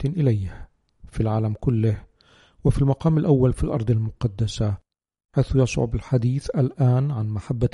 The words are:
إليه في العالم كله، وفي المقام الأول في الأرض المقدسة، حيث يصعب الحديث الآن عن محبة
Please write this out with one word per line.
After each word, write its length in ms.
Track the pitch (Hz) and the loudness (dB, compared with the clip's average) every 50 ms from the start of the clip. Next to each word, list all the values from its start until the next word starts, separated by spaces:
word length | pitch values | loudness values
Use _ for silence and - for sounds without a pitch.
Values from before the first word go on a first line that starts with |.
| - | -2
إليه 640 | 131 165 180 151 131 113 104 95 92 - - - - _ _ _ _ _ _ - - | -4 -2 0 2 2 2 0 -2 -6 -8 -12 -16 -18 _ _ _ _ _ _ -20 -10
في 100 | - - | -4 -2
العالم 320 | 110 110 107 110 110 110 107 - | -2 0 0 0 0 -2 -2 -2
كله، 440 | - - 123 113 110 113 107 104 - - _ _ _ _ _ _ _ _ _ _ - | -2 0 0 2 2 0 0 -2 -6 -14 _ _ _ _ _ _ _ _ _ _ 0
وفي 180 | 143 - - | 2 2 4
المقام 360 | 139 135 135 - - 165 160 156 | 4 2 2 2 2 2 2 2
الأول 360 | 151 - 147 131 127 131 117 | 4 4 4 4 4 2 2
في 100 | - - | 0 -2
الأرض 280 | - - 143 113 107 | -2 -2 -2 0 0
المقدسة، 840 | 123 110 113 110 - - - 117 98 101 113 110 - - 120 104 101 95 _ _ _ _ _ _ _ _ _ _ - | 0 0 0 -4 -4 -4 -4 -4 -2 -2 -4 -4 -2 -2 -2 -2 -2 -4 _ _ _ _ _ _ _ _ _ _ -2
حيث 200 | - 131 - - | 0 0 2 2
يصعب 400 | 135 131 117 - - 127 117 117 | 2 2 2 0 -2 -2 -2 -2
الحديث 540 | 117 - - - 127 117 123 127 143 - - | -6 -4 -2 -2 0 0 0 -2 -2 -4 -4
الآن 640 | - 208 131 - - - 139 123 123 127 135 143 | -2 0 0 0 0 2 2 2 4 2 0 -2
عن 180 | 147 110 107 107 | -2 -4 -4 -4
محبة 400 | 107 104 - - 131 120 123 120 | -4 -6 -6 -6 -4 0 0 0